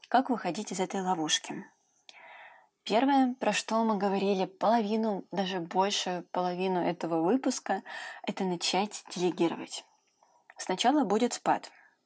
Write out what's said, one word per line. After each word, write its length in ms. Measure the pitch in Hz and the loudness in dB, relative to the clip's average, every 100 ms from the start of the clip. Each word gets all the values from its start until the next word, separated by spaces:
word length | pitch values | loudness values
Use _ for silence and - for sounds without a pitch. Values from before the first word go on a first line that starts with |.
| - | 0
как 220 | 240 269 | 2 2
выходить 420 | 233 180 175 214 | -2 -2 -4 -6
из 80 | 185 | -4
этой 220 | 185 196 | -2 -2
ловушки. 640 | 185 180 156 - - - - _ _ _ _ - - - - - _ _ | -2 0 0 -2 -4 -12 -14 _ _ _ _ -20 -20 -20 -20 -20 _ _
Первое, 520 | - 208 269 277 254 254 | 0 2 4 4 4 2
про 140 | 208 | 0
что 300 | 202 - 226 | 0 0 0
мы 140 | 226 202 | 2 2
говорили 480 | 202 196 196 196 185 | 2 2 2 0 0
половину, 800 | - 208 233 202 220 220 190 - | 0 2 2 2 0 0 -2 -4
даже 280 | 180 185 190 | -4 -2 -2
больше 680 | 170 185 196 202 190 180 175 | -2 0 2 0 -2 -6 -4
половину 480 | - 180 180 190 180 | -2 -2 0 0 0
этого 420 | 170 175 165 165 | 0 -2 -2 2
выпуска, 640 | 165 262 269 - - 190 - - - - | 2 2 2 -2 -2 -4 -6 -14 -12 -12
это 200 | - - | -8 -4
начать 600 | 185 175 - 185 208 - - | -2 -2 0 0 -2 -6 -10
делегировать. 720 | - 180 170 165 131 - - - _ _ _ _ _ _ - | -2 -2 2 0 0 -10 -12 -14 _ _ _ _ _ _ -10
Сначала 460 | - 185 233 302 | -4 0 2 4
будет 300 | 208 214 240 | 2 2 2
спад. 380 | - - 147 - - - _ | 0 0 0 -2 -20 -20 _